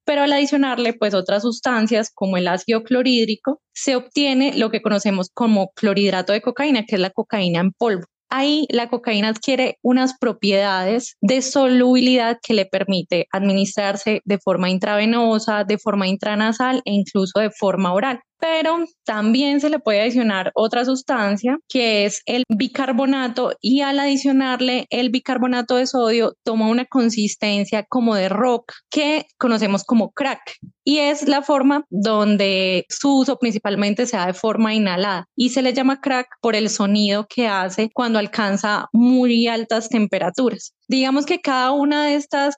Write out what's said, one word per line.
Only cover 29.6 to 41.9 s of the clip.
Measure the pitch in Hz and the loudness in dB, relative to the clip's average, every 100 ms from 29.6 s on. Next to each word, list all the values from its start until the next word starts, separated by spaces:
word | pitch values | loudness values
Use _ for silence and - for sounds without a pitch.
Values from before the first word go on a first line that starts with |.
| 208 196 | 0 -2
como | - 233 277 | 0 0 0
crack, | - 269 247 - - - - | -2 -6 -6 -12 -20 -20 -8
y | - 302 | -2 0
es | 285 302 294 | 0 0 0
la | 285 | 0
forma | 277 277 262 285 302 | 2 2 2 2 -2
donde | 185 214 214 208 208 196 190 185 180 - | -2 0 2 2 2 2 0 0 -2 -4
su | - 277 277 | -4 2 2
uso | 254 247 | 2 0
principalmente | 240 208 208 196 202 208 | -2 -2 -4 -2 0 0
se | 247 214 | -2 -2
da | 180 | -2
de | |
forma | 277 226 214 220 | -2 -2 0 0
inhalada | 220 202 175 202 180 - | 2 0 0 -2 -4 -6
y | - 247 | -2 0
se | 269 | 0
le | 254 | 0
llama | 262 262 269 | 0 0 0
crack | 277 254 254 - | -2 -2 -4 -4
por | - | -2
el | 214 214 | 0 -2
sonido | - 202 208 208 202 208 | 0 0 2 2 0 -4
que | - 226 | -2 -2
hace | 196 185 190 220 | -2 -4 -2 -4
cuando | - 240 220 | -2 -2 0
alcanza | 208 - 202 196 214 208 - | -2 -2 -2 0 0 -2 0
muy | 226 247 254 247 233 233 | 2 4 4 4 2 2
altas | 226 220 220 226 | 0 -2 -4 -2
temperaturas. | 233 208 190 175 180 247 190 - _ - | 0 0 0 -2 0 -2 -2 -10 _ -4
Digamos | 262 262 269 | 0 2 0
que | 285 349 | 0 -2
cada | 302 262 254 | 0 0 2
una | 285 285 | 2 2